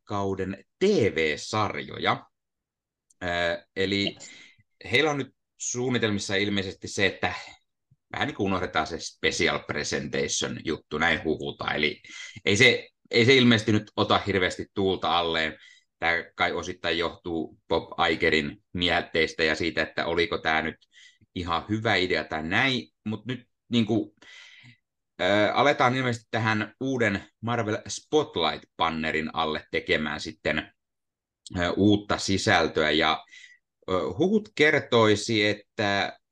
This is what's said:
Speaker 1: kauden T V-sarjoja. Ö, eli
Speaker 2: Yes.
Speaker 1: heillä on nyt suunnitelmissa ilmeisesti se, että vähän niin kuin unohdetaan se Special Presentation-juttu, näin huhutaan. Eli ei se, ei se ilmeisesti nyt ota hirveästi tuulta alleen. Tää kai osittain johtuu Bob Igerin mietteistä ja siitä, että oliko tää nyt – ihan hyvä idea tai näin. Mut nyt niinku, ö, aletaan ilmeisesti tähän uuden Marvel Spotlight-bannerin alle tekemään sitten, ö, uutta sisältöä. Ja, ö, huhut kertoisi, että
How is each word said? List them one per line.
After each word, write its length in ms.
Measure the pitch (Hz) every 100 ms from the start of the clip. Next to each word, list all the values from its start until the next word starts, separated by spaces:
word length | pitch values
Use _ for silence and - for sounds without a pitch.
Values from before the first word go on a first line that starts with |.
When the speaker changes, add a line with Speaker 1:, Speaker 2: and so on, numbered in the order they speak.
Speaker 1:
kauden 600 | - 104 98 95 95 - - _
T 40 | 190 190 98 76
V-sarjoja. 1080 | 78 73 - 110 101 71 69 76 87 127 - _ _ _ _ _ _ _ _ _
Ö, 40 | 90 87 87 85 - -
eli 300 | 95 101 98
Speaker 2:
Yes. 180 | - - - - _ _ _ -
Speaker 1:
heillä 200 | 127 156
on 60 | 143
nyt 180 | 131 _ _ _
suunnitelmissa 760 | - 123 127 123 110 104 - 98
ilmeisesti 520 | 104 101 95 - 92
se, 180 | - 95
että 280 | - 92 - - - _ _ _ _ _
vähän 140 | 76 117
niin 80 | 143
kuin 100 | 98
unohdetaan 400 | 92 87 82 -
se 120 | 80
Special 600 | - - 80 - 80 76
Presentation-juttu, 1400 | - 85 76 73 69 69 73 - 69 64 - 73 - 76
näin 260 | 85 78
huhutaan. 520 | 82 73 69 - - 71
Eli 260 | 76 - - - - - -
ei 120 | 101
se, 320 | 123 - - _ _
ei 140 | 117 117
se 100 | 135
ilmeisesti 360 | 120 110 113
nyt 200 | 107 - -
ota 260 | 101 98 -
hirveästi 380 | 95 90 - 85
tuulta 440 | - 95 90 82 85
alleen. 400 | 82 80 78 76 - - _ _
Tää 320 | 82 85 - -
kai 160 | 90
osittain 460 | 82 85 85 85 85
johtuu 640 | 82 - 90 82 - - _
Bob 240 | 82 - - 85
Igerin 520 | 82 82 78 71 - _
mietteistä 680 | 87 87 80 - 82 80 -
ja 120 | 78 78
siitä, 260 | 85 80
että 240 | 78 - 80
oliko 320 | 85 85 82
tää 240 | 80 80
nyt – 140 | 80 - _ _ - _ _ -
ihan 300 | 85 82 -
hyvä 260 | 110 110 95
idea 280 | 90 80
tai 200 | 78 80
näin. 440 | 80 104 135 123 - _ 107
Mut 200 | 110 117
nyt 220 | 131 - _ _
niinku, 460 | 120 110 113 - - - - - - - _ _ _ _ -
ö, 300 | 90 104 104
aletaan 420 | - 135 147 123 131
ilmeisesti 320 | 127 117 -
tähän 420 | 117 113 107 107 -
uuden 420 | 135 127 110 95 - _
Marvel 360 | 113 120 107 107 107
Spotlight-bannerin 1400 | - - 151 147 90 80 71 - - 82 80 80 78 78
alle 320 | 80 80 76 -
tekemään 480 | 80 - 82 76 76
sitten, 520 | 82 - 80 78 - _ _ _ _ _ _ _ - 92
ö, 140 | 87
uutta 460 | - 104 101 - 85
sisältöä. 760 | - 95 110 90 78 85 78
Ja, 320 | 78 80 - - - - _ _ _ -
ö, 40 | 92 69 -
huhut 320 | 185 214 214 -
kertoisi, 920 | 151 147 - 120 110 104 - 110 104
että 720 | 101 - - 104 98 90 - _